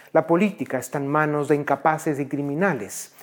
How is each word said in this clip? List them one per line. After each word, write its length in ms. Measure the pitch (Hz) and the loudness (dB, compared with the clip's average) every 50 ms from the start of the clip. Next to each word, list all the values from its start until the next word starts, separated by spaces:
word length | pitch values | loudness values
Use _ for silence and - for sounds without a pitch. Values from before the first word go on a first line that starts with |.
| - - - | -8 0 0
la 140 | - - | 2 2
política 520 | - - 185 220 202 - - 131 - 131 127 | 4 4 4 4 2 0 -2 -6 -4 -4 -6
está 180 | - - - | -6 -4 -6
en 120 | 147 139 139 | -4 -2 0
manos 400 | 147 151 156 151 147 147 143 131 | 2 2 2 2 0 0 2 2
de 80 | 151 | 2
incapaces 600 | 143 143 - 143 - - 160 156 151 - 165 147 131 | 2 2 0 0 2 2 2 0 0 0 -2 -2 -2
y 80 | 143 | -2
criminales, 840 | 131 - 139 143 143 143 156 190 196 151 117 98 95 - - - - - - | -4 -4 -4 -4 -2 -2 0 0 0 0 -2 -4 -8 -10 -12 -12 -14 -16 -20